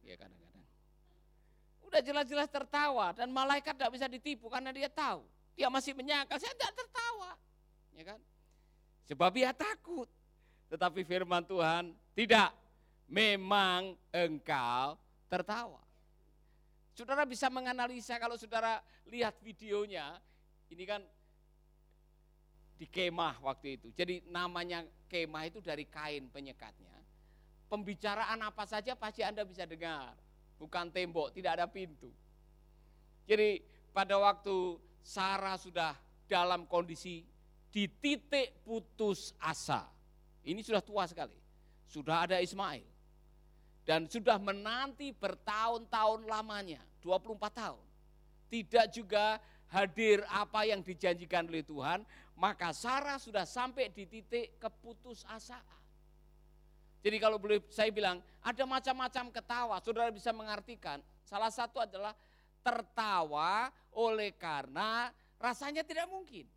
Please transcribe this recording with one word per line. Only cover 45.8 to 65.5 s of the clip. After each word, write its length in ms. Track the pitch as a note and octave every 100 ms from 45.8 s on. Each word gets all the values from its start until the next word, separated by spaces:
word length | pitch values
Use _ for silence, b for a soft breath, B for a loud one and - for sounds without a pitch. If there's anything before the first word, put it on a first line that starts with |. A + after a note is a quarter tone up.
| A#3 A3+ A3 A3 A3
lamanya, 560 | G#3+ A3 G#3 G3 C#3 - -
dua 160 | E3+ F#3+
puluh 160 | A3+ G#3
empat 180 | G#3
tahun. 320 | A#3 G#3 B2 - - - - - - -
Tidak 380 | - G#3+ A#3 A3
juga 480 | A3+ G3+ G#3 G#3+ A3 B B B
hadir 560 | F#3 G3 E3 A3 G3+ G3+
apa 400 | F#3+ G#3 G#3+ G#3+
yang 160 | G3+
dijanjikan 640 | E3+ F3 F#3 E3+ E3+ F3 E3+
oleh 160 | E3
Tuhan, 400 | D3+ D3+ C#3 F3+ G#3+ B B
maka 400 | - F#3 G3+ F3
Sarah 480 | D3+ A#3 C4 C#4+ C#4
sudah 240 | - G#3 F3+
sampai 480 | B3 B3+ B3+ A3
di 160 | G3 F#3
titik 480 | A3 F#3 A#3+ A#3 -
keputusasaan. 1200 | A3 - A#3 A#3+ B3+ A3+ - A3 - B3 - F3 - - - - - - - - - - - -
Jadi 160 | G3+ G#3+
kalau 240 | A3 G#3+
boleh 240 | G#3 G#3 -
saya 160 | - G#3+ G#3
bilang, 240 | G3+ F3+ - b
ada 240 | A3+ A#3+ C4
macam-macam 640 | C4 C4 C4 B3+ B3+ B3
ketawa, 480 | A3+ - A#3+ A#3+ F#3+
saudara 320 | A3 A3+ A#3
bisa 240 | G#3 A#3 A3+
mengartikan. 640 | A3 G#3 G3+ A#3 E3 C#3+ - _
Salah 240 | - G3+ A3
satu 320 | A3 A#3 C4
adalah 320 | A3 F#3 G#3 G#3+ b b b _
tertawa 1120 | - A#3+ G3+ - A3 F#3+ D#3 D3 D#3+ G#3 B3+ - b -
oleh 400 | A3+ A3 G#3 -
karena 720 | E3+ D3 C3 C#3+ G#3+ A3+ A#3+ - b b
rasanya 400 | A#3+